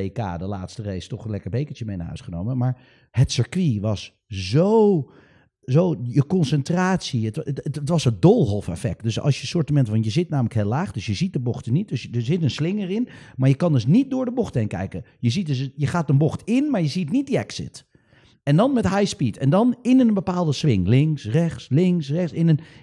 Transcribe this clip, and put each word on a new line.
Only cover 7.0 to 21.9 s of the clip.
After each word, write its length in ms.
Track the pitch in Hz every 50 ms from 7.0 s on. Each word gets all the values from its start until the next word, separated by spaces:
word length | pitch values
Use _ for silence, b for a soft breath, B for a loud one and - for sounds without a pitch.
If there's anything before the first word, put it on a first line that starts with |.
| - - - 117 110
Het, 100 | 110 107
het, 100 | 156 - - 139 131 -
het, 100 | 156 131
het 140 | 147 143 135
was 160 | 175 160 -
het 180 | 131 110 87
Doolhof-effect. 800 | - 175 233 247 151 104 101 104 - - 85 - - 104 85 -
Dus 180 | - 113 104 -
als 200 | - 147 135 -
je 60 | -
soortement, 420 | - - 175 143 - 147 143 131 107
want 160 | 107 113 110
je 60 | 110
zit 180 | 101 - 180 -
namelijk 260 | 151 139 120 107 -
heel 100 | 110 104
laag, 280 | 101 117 147 185 -
dus 140 | - 104 -
je 80 | - 101
ziet 180 | - 175 190
de 80 | - 143
bochten 320 | 123 123 110 - - 113
niet. 160 | 117 170 214 -
Dus 140 | - 117
je, 80 | - -
er 120 | 120 120
zit 200 | 117 127 175 180
een 80 | 165 120
slinger 400 | - - 147 175 202 214 196 170
in, 180 | 190 226 254 B B B B B B
maar 120 | - 131 135
je 60 | 139
kan 180 | - 175 170
dus 140 | 147 123 101
niet 240 | 127 175 247 277 226
door 140 | 254 262 262
de 80 | 247
bocht 220 | 247 262 202 - -
heen 140 | 131 107 104
kijken. 360 | - 85 95 - - - b b b b
Je 120 | 123 120
ziet 160 | 117 196 190
dus, 240 | 151 139 127 139 131 -
je 100 | - 143
gaat 220 | 135 - 175 156 -
een 100 | 143 135
bocht 240 | 165 139 - - -
in, 260 | - 226 262 294 302
maar 100 | 262 190
je 60 | 165 143
ziet 220 | 127 180 185 135
niet 160 | 196 277 277
die 120 | 285 240 139
exit. 480 | 98 - - - 69 - - - - b b b b b b b b b b b
En 140 | - 139 147
dan 160 | 170 226 285
met 160 | 277 233 214 180
high 180 | 190 202 208
speed. 300 | - - - 147 110 90 -
En 120 | 139 135
dan 260 | 170 190 233 254 233 -
in 180 | - 233 254 262
een 140 | 254 226 214
bepaalde 380 | 196 - - 180 180 175 156
swing. 340 | 135 - - 151 113 95 87
Links, 380 | 92 117 135 151 160 156 135 -
rechts, 440 | 104 113 160 170 165 - - - -
links, 420 | 127 151 185 185